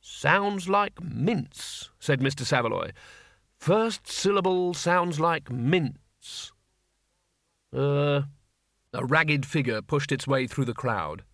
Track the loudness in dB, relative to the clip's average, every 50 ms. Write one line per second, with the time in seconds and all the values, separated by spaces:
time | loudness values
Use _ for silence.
0 | _ -16 -14 -2 2 4 4 4 4 0 -2 -2 -2 0 2 2 2 0 -4 -12
1 | -12 -8 -4 0 0 0 0 0 -4 -8 -12 -14 -12 -12 -12 -14 -14 -16 _ _
2 | -2 -2 0 2 2 0 -2 -2 -2 0 0 2 2 0 -2 -2 -4 -6 -10 -14
3 | -20 -20 -20 -20 -20 -20 _ _ _ _ _ _ 2 2 4 4 4 0 -2 -6
4 | _ -10 -8 -2 0 2 2 2 2 2 2 2 0 0 -2 -2 0 2 2 4
5 | 2 2 0 0 2 2 2 0 -4 -6 -6 -2 2 2 2 4 2 0 -4 -8
6 | _ _ _ _ -20 -16 -14 -14 -14 -14 _ _ _ _ _ _ _ _ _ _
7 | _ _ _ _ _ _ _ _ _ _ _ _ _ _ -4 -2 0 2 2 2
8 | 2 2 2 0 0 -2 -8 _ _ _ _ _ _ _ _ _ _ _ -6 -6
9 | -2 2 4 4 4 4 2 0 0 0 0 0 0 2 -2 -2 -2 0 -2 -2
10 | 0 0 -4 -4 0 0 0 0 0 -2 -2 -2 -2 -2 -2 -4 -2 -2 -2 -2
11 | -4 -6 -8 -10 -14 _